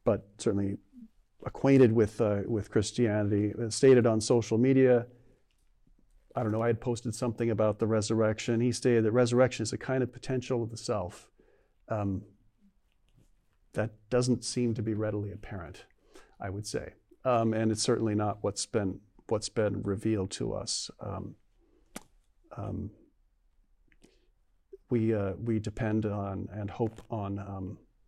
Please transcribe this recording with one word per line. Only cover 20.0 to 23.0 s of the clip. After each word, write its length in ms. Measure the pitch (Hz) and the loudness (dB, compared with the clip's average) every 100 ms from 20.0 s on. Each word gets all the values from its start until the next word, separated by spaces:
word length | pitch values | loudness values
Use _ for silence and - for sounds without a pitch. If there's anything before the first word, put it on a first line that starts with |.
| 110 107 95 | 0 0 -2
to 220 | - 57 | -4 -6
us. 360 | 52 - - - - | -6 -6 -6 -8 -12
Um, 340 | - 50 104 - _ _ _ _ _ - - _ _ _ _ - | -10 -8 -10 -14 _ _ _ _ _ -20 -20 _ _ _ _ -12
um, 340 | 104 92 98 - | -8 -8 -10 -14